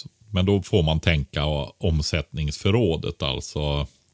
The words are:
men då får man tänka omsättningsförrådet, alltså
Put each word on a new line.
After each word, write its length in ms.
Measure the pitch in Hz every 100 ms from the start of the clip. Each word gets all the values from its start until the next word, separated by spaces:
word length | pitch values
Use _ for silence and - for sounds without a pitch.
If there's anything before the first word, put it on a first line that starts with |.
| - _ -
men 140 | 98 92
då 160 | 101
får 220 | - 104
man 160 | 78 80
tänka 460 | - 78 69 73 73 73 69 -
omsättningsförrådet, 1400 | 92 78 - 80 - 73 76 - 98 110 101 80 - -
alltså 640 | 69 65 - 73 73 71 71 _ _